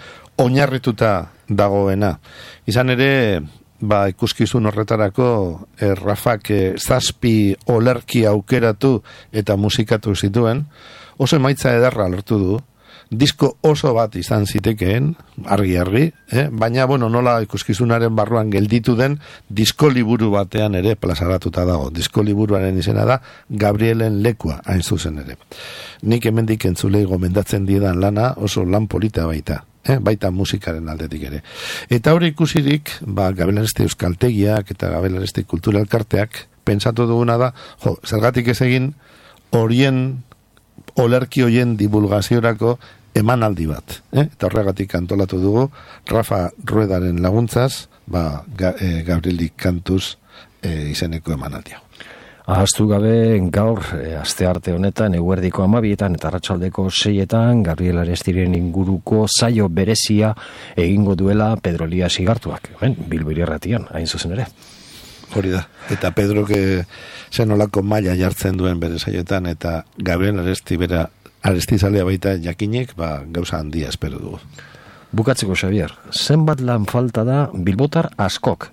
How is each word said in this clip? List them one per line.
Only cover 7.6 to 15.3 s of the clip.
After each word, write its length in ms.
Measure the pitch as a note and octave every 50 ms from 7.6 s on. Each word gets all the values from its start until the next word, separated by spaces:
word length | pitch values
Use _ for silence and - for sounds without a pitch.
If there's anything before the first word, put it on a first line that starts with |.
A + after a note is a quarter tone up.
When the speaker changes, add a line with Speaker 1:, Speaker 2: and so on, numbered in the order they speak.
| -
Speaker 1:
olerki 580 | - B2 A2+ A#2 B2+ B2 A#2+ - - - A#2+ A2+
aukeratu 760 | G#2+ G#2 G#2 F#2+ - B2+ B2 A#2 A2+ G#2+ - - C3+ C3 - - - - - - -
eta 240 | - A2 G2 - G2+
musikatu 580 | G2 G#2 G#2 - - A2 - A#2 G#2 - G#2+ G2
zituen, 520 | - - G2+ G2+ B2 A#2 A2+ A2+ C#3+ D3 D3 - - - - - - - - - -
oso 180 | C#3 C3 E3+
emaitza 380 | D3+ C3 C3+ C#3 - - C3 A#2+
ederra 340 | A#2 B2 B2+ A#2+ A#2 G2+ F#2
lortu 300 | F2+ F#2+ G2+ - A#2 G#2
du, 220 | F#2 F2+ G#2 C3 - - _ _ _ - - - - _
disko 460 | A2 A2+ C#3+ C#3+ - - D3+ B2+ - -
oso 320 | - D#3 D3+ D3 - C3+
bat 220 | A#2+ A#2 A2+ G#2+ -
izan 300 | C3+ - - A2+ G#2+ G#2 G2
zitekeen, 640 | - G2+ F#2+ A2 A2 G#2 F#2 F2+ G#2 A#2+ C#3 D3+ E3 - - _